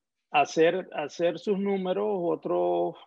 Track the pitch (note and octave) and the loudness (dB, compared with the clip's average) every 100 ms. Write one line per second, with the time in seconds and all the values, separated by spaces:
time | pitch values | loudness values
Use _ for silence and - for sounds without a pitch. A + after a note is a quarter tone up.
0 | _ _ _ D3+ C#3+ E3 E3 F#3 F3+ - | _ _ _ 0 2 4 4 2 -4 -8
1 | D3 - E3+ D#3+ G#3+ F#3+ G3+ G3 F#3 F#3+ | -8 -2 -2 0 -2 0 0 -2 -2 -2
2 | G#3+ G3 E3+ D#3+ E3+ F3 F3 F3 F3 E3 | 0 0 0 -2 0 0 2 2 0 -4